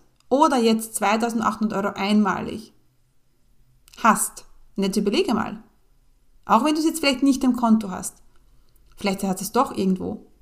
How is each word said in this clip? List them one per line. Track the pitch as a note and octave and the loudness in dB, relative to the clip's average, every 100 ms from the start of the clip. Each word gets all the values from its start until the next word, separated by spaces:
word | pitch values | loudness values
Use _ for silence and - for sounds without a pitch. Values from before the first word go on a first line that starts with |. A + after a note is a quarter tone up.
| _ _ - | _ _ -2
oder | C4 D#4 C4 | 4 4 4
jetzt | A3+ A3 - - | 2 0 -2 -4
zweitausendachthundert | G3 A3 A#3 A3+ A3 G#3 G#3+ F#3+ G3+ | 0 0 0 -2 -2 -2 -2 -2 -4
Euro | G3 | -2
einmalig | G3 G#3+ G3+ F3 - - - _ _ _ _ _ _ _ _ _ _ _ _ - | 0 2 2 0 -6 -10 -14 _ _ _ _ _ _ _ _ _ _ _ _ -2
hast, | A3+ G3+ - - - - - - | 2 2 0 -8 -20 -20 -14 -4
und | |
jetzt | G3 G3+ | -2 0
überlege | G3+ C4 G4 | 0 0 0
mal, | A#3 - - - _ _ _ _ _ _ _ - | -2 -4 -8 -16 _ _ _ _ _ _ _ 0
auch | A3 | 2
wenn | D4 D#4 | 2 0
du | |
es | D#4+ | 0
jetzt | D#4+ | 0
vielleicht | C#4 C4+ | 0 2
nicht | C#4 C4 | 2 2
im | B3+ - | 0 2
Konto | A#3 A3 G3+ | 4 2 2
hast, | F#3 - - - - _ _ _ _ _ - | -8 -10 -14 -20 -20 _ _ _ _ _ -6
vielleicht | G3+ F#3+ | -4 -2
hast | F#3+ F#3 | -2 -4
du | F#3+ | -2
es | |
doch | A#3 - - | 0 0 0
irgendwo, | F#3+ F#3 F3 G#3+ - _ | 0 0 -4 -10 -14 _